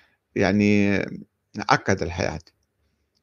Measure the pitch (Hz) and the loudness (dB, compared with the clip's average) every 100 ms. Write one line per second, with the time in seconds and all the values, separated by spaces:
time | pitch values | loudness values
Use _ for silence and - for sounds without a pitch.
0 | _ _ _ - 95 104 104 104 101 98 | _ _ _ -2 2 4 4 4 2 0
1 | - - - _ _ 104 - 143 - 98 | -4 -10 -18 _ _ -8 0 0 0 -2
2 | 85 87 95 80 - _ _ _ _ _ | -2 -4 -4 -6 -14 _ _ _ _ _
3 | _ _ | _ _